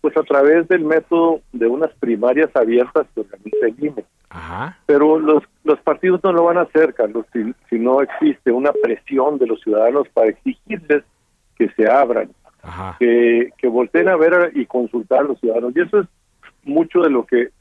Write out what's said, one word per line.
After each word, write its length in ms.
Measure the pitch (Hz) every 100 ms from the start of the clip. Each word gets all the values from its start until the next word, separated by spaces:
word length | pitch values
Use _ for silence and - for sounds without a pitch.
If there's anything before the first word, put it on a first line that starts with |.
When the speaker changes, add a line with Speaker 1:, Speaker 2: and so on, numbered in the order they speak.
Speaker 1:
Pues 140 | 156 156
a 80 |
través 440 | 151 139 143 160 165
del 180 | 180 156
método 560 | 160 - 165 165 160 _
de 160 | 120 113
unas 220 | 131 160 _
primarias 500 | 120 110 120 135 156 139
abiertas 520 | 113 120 123 156 131
que 80 | -
organiza 440 | - - 107 - 113
el 160 | 120
ine. 220 | 151 123 - _ _
Speaker 2:
Ajá. 480 | 85 80 90 143 - -
Speaker 1:
Pero 320 | 143 151 160
los, 240 | 156 151 - _
los 160 | - 143
partidos 400 | - 196 185 180
no 80 | 190
lo 100 | 170
van 140 | 170 175
a 40 |
hacer, 320 | 160 156 156
Carlos, 320 | - 110 113 107
si, 200 | 120 107 - _
si 100 | 117
no 220 | 120 135
existe 500 | 139 - 156 131 -
una 200 | 120 143
presión 680 | - 120 110 - 135 139 143
de 80 | 120
los 120 | 110
ciudadanos 460 | - 107 113 139 127
para 200 | - 113
exigirles 760 | 107 135 127 _ 202 156 147 _ _ _ _ _ _
que 120 | 113
se 200 | - 107
abran, 400 | 131 127 117 - _ _ _
Speaker 2:
Ajá. 340 | 80 85 95 87
Speaker 1:
que, 520 | 120 120 120 117 123 _
que 100 | 123
volteen 400 | 117 120 165 175
a 80 | 175
ver 180 | 160
a, 160 | 180 175
y 120 | 147 120
consultar 540 | 127 120 120 107 131
a 40 |
los 160 | 143 120
ciudadanos. 340 | 120 113 123 139
Y 60 |
eso 180 | 175 208
es 60 | 180 _ _ _ - _
mucho 380 | - 147 165 175
de 80 | 165
lo 160 | 127 113
que 240 | 123 123 _